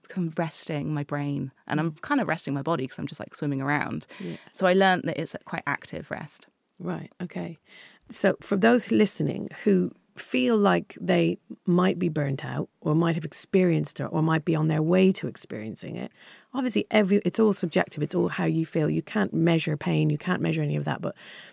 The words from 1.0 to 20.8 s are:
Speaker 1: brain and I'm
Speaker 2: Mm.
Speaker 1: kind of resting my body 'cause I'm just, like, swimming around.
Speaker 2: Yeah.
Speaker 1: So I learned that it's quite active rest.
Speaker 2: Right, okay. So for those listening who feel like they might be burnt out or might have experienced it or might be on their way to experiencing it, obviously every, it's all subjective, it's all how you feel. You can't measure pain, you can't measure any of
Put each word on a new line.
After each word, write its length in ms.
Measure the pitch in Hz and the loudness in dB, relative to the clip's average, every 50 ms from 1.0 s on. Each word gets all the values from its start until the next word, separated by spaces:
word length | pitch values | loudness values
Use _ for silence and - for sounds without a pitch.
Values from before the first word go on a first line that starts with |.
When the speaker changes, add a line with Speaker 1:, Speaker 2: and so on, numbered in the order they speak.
| 143 | -4
Speaker 1:
brain 480 | - 147 143 143 143 143 143 143 131 - _ - | -4 -4 -4 -4 -2 -4 -4 -6 -8 -10 _ -8
and 120 | - - 151 | -4 -2 -2
I'm 120 | 160 165 | -2 -2
Speaker 2:
Mm. 80 | 151 - | -4 -6
Speaker 1:
kind 180 | - - 285 277 | -4 -2 0 0
of 60 | 196 147 | 0 0
resting 260 | 160 170 - - 139 | -4 -4 -4 -4 -4
my 80 | 139 | -4
body 240 | 139 - 170 139 131 | -2 -2 -2 -2 -2
'cause 120 | 131 - - | -6 -8 -8
I'm 80 | 147 | -10
just, 140 | 139 - - | -10 -10 -10
like, 140 | - - - | -14 -12 -10
swimming 260 | - 156 147 139 135 | -6 -4 -2 -2 -2
around. 440 | 135 139 147 143 - - - 156 - - - - | -2 -2 -2 -2 -2 -4 -6 -10 -10 -12 -14 -12
Speaker 2:
Yeah. 180 | 190 175 160 - - - | -10 -10 -10 -12 -16 -14
Speaker 1:
So 140 | - - 190 | -4 2 4
I 60 | 180 185 | 4 6
learned 280 | 190 190 190 185 175 - | 6 6 4 4 2 0
that 140 | 165 - - | -4 -4 -4
it's 160 | 165 - - - - | -6 -6 -8 -12 -12
quite 180 | - - - - | -10 -8 -6 -4
active 440 | - 139 - - - - 160 156 - | -4 -4 -6 -6 -10 -12 -10 -10 -8
rest. 360 | - - - - - - - _ _ _ _ _ _ - | -10 -10 -10 -14 -16 -20 -20 _ _ _ _ _ _ -10
Speaker 2:
Right, 320 | 175 175 170 165 - - _ - | -8 -8 -6 -8 -8 -12 _ -12
okay. 380 | 180 170 - 180 175 170 165 - _ _ - - - - - _ _ - | -12 -10 -8 -8 -8 -8 -10 -14 _ _ -20 -20 -20 -20 -20 _ _ -12
So 260 | - - - 196 - - | -4 0 0 0 0 0
for 160 | - - 208 | -2 -2 0
those 340 | 190 190 226 240 240 - - | 4 4 6 6 4 4 2
listening 600 | 226 214 214 202 - - 151 143 123 - - - - - - | 4 4 4 4 2 -2 -2 -2 -2 -4 -8 -10 -8 -2 2
who 280 | 214 196 180 180 - - _ _ _ - | 4 4 4 4 0 -4 _ _ _ -18
feel 400 | - - - - 254 254 247 233 | -18 -10 -4 -2 0 2 2 4
like 400 | 214 202 190 180 175 208 - - - | 4 4 4 4 2 0 -4 -12 -6
they 380 | - 175 180 175 165 165 180 - _ - 226 - - | 0 2 2 4 4 2 0 -2 _ -16 -18 -6 0
might 300 | 185 175 175 185 190 180 | 2 2 4 4 2 2
be 120 | 170 180 170 | 0 0 -2
burnt 360 | 156 156 143 139 135 135 - | 0 0 -2 -2 -2 -4 -6
out 240 | 127 131 143 - - _ _ | -6 -6 -6 -6 -6 _ _
or 140 | - 160 151 | -2 0 2
might 180 | 165 170 165 156 | 2 2 2 0
have 100 | 165 156 | -2 -4
experienced 760 | 151 - - - - - 190 185 175 165 156 147 147 - - | -6 -6 -8 -4 0 2 4 4 4 4 2 0 -2 -4 -6
it 80 | 139 - | -6 -2
or 100 | - 160 | 0 2
might 240 | 156 160 160 156 - | 2 2 2 2 2
be 120 | - 165 | 0 0
on 100 | 156 156 | 2 2
their 160 | 156 156 156 | 2 2 2
way 300 | 156 160 180 185 190 190 | 2 4 4 6 6 6
to 160 | 190 - - 123 | 4 2 -2 -8
experiencing 640 | - - - - - 110 107 110 - - - - - | -8 -8 -10 -10 -10 -10 -8 -10 -10 -10 -10 -10 -10
it, 160 | - - - _ _ - - - - _ _ - | -10 -10 -12 _ _ -20 -20 -20 -20 _ _ -6
obviously 320 | 269 254 254 - 214 - - | -4 -2 0 0 0 0 2
every, 300 | - 214 208 180 202 202 - | 2 2 4 4 4 4 2
it's 140 | 180 - - | 2 2 4
all 140 | 220 214 | 4 4
subjective, 500 | 196 - - 160 - 185 170 - - 147 | 4 2 0 0 0 0 0 0 -2 -6
it's 120 | 147 - - | -4 -2 0
all 100 | 175 175 175 | 0 0 0
how 160 | 156 - 175 | 0 -2 0
you 200 | 165 160 160 160 | 0 2 0 0
feel. 240 | - - 165 151 151 | 0 0 0 0 0
You 120 | 156 160 | 0 -2
can't 300 | - - - 214 196 - | -4 -2 -2 -2 -2 0
measure 440 | - 165 165 170 165 160 - 160 151 | 0 2 4 4 4 2 2 0 -2
pain, 340 | 147 - 180 165 156 156 151 | -2 0 0 2 2 4 2
you 80 | 147 147 | 2 0
can't 220 | - 185 180 - | -2 -2 -2 -2
measure 200 | 156 165 156 160 | 0 -2 0 0
any 120 | 151 147 147 | 0 0 -2
of 100 | 151 | -2